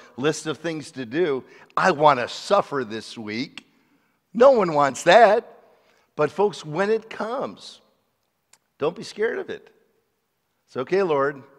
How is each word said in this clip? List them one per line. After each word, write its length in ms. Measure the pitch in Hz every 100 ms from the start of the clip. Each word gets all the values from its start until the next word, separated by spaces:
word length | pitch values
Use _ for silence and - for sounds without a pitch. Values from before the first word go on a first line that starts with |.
| - -
list 300 | 143 151 156
of 120 | 143
things 320 | 170 156 135
to 140 | 131 120
do, 380 | 143 175 131 - - - -
"I 160 | 180
want 260 | 143 151 131
to 80 | 107
suffer 560 | - - 202 - 143
this 320 | 113 110 - -
week," 520 | 107 110 160 - - _ _ _ _ _ _
no 160 | 202 269
one 240 | 247 180
wants 300 | 147 143 120
that. 540 | 170 208 214 226 - - _ _ _ _ _ -
But 160 | 151
folks, 320 | - 202 147
when 260 | 156 151 202
it 180 | 220 214
comes, 720 | - 214 247 131 - - - _ _ _ _ _ _ _ _ _ _
don't 180 | 147 180
be 80 |
scared 340 | 180 - 226 247
of 100 | -
it. 240 | 80 - _ _ _ _ _ _ _ _ _ _
It's 100 | 127
okay, 280 | 127 185
Lord, 380 | 190 143 139 143 123